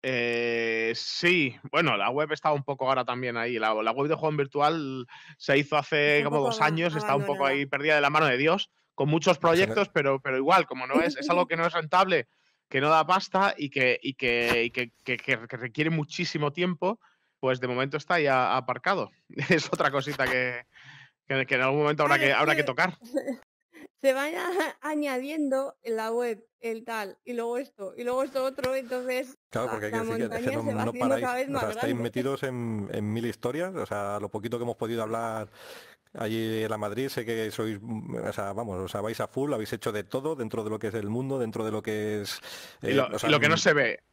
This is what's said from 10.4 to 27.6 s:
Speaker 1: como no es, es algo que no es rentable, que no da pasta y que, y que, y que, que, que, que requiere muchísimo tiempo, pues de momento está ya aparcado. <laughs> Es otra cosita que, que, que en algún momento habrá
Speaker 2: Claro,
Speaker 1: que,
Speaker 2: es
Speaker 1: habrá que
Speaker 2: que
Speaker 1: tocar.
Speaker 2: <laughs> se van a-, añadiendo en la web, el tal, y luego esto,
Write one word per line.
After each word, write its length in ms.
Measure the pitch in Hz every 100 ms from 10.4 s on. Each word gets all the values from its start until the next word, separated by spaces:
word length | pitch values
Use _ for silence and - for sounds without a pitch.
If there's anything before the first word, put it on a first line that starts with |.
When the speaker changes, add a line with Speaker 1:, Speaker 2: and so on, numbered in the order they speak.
| 135 185 160
Speaker 1:
como 200 | 185 127
no 140 | 135
es, 160 | 170 143
es 120 | 277
algo 160 | 175 175
que 100 | 165
no 100 | 170
es 60 |
rentable, 560 | 170 156 180 185 165 117 _ _ _ _
que 120 | 135
no 100 | 143
da 160 | 160 156
pasta 480 | 185 190 185 196 -
y 140 | 143
que, 280 | 139 127 120
y 120 | 139
que, 500 | 135 127 120 120 120
y 60 | 120
que, 220 | 127 123 _
que, 120 | - 120
que, 220 | - 120 117
que 80 | 120
requiere 340 | 120 113 156
muchísimo 600 | 165 151 - 175 160 147
tiempo, 480 | 147 180 175 180 233 _ _ _ _
pues 200 | 131 127
de 80 | 127
momento 280 | 123 135 147
está 240 | - 147
ya 360 | 143 131 120 123
aparcado. 540 | 120 120 180 190 101 _ _
<laughs> 340 | - 139 170
Es 60 | -
otra 180 | - 147
cosita 360 | 139 135 139 131
que, 380 | 127 127 123 - - 135 131 - _ _
que, 200 | 135 127
que 80 | 131
en 60 |
algún 180 | 131 143
momento 220 | 147 151
habrá 120 | 147 143
Speaker 2:
Claro, 120 | 135
Speaker 1:
que, 20 |
Speaker 2:
es 60 | 127
Speaker 1:
habrá 160 | 156 151
que 20 |
Speaker 2:
que 60 |
Speaker 1:
tocar. 340 | 143 131 180 -
Speaker 2:
<laughs> 460 | - 269 - 247 _ _ _ - - _
se 120 | 269
van 220 | 262 285
a-, 440 | 349 359 370 311 -
añadiendo 960 | 294 302 294 254 269 311 285 262 277 -
en 140 | 240 220
la 160 | 220
web, 320 | 233 240 214 _ _
el 240 | 233 226
tal, 340 | 233 226 202 -
y 100 | -
luego 240 | 240 233
esto, 360 | 240